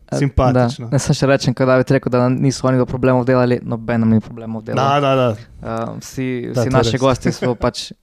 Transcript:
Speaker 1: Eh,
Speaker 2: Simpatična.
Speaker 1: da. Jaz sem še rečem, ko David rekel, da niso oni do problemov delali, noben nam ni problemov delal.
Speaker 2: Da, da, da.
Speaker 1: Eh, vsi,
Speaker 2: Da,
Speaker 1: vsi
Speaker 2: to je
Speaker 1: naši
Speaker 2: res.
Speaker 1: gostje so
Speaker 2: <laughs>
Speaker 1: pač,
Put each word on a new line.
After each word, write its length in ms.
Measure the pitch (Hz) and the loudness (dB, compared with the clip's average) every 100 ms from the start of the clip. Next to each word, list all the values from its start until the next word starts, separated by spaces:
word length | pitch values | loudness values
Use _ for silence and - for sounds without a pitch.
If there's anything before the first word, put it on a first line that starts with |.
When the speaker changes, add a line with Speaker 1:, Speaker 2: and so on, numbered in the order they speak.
| - | -8
Speaker 1:
Eh, 120 | 135 | -2
Speaker 2:
Simpatična. 680 | 139 - 131 127 120 127 117 | -2 0 2 2 0 -2 -4
Speaker 1:
da. 60 | |
Jaz 120 | 135 | -2
sem 120 | - 147 | 0 0
še 100 | 135 | 2
rečem, 280 | 135 - | 2 2
ko 120 | 123 131 | 0 2
David 240 | 131 127 | 2 4
rekel, 200 | 135 - | 2 2
da 180 | 123 123 | 2 2
niso 400 | 127 139 - 131 | 2 0 0 0
oni 100 | 131 | 2
do 80 | 123 | 0
problemov 380 | 127 127 127 | 0 2 2
delali, 340 | 120 131 123 123 | 2 2 2 0
noben 400 | - 117 113 117 | -2 -8 -2 0
nam 100 | 113 | 4
ni 100 | 110 | 2
problemov 420 | - 117 113 113 | 0 -10 -12 -10
delal. 160 | 107 123 | -6 -2
Speaker 2:
Da, 220 | 135 143 | 2 2
da, 160 | 143 135 | 2 2
da. 140 | 123 | 2
Speaker 1:
Eh, 640 | 107 - - 113 113 113 110 | -2 -8 -14 -8 -6 -8 -10
vsi, 320 | - - 131 123 | -12 -8 -6 -6
Speaker 2:
Da, 100 | 120 | -6
Speaker 1:
vsi 0 | 123 | -2
Speaker 2:
to 80 | |
je 60 | 120 | 0
Speaker 1:
naši 200 | 131 117 | 2 2
Speaker 2:
res. 100 | 123 | 2
Speaker 1:
gostje 300 | 131 123 - | 2 0 -2
so 240 | - 180 120 | -2 -2 -2
Speaker 2:
<laughs> 0 | |
Speaker 1:
pač, 340 | 123 - - - | -2 -4 -10 -14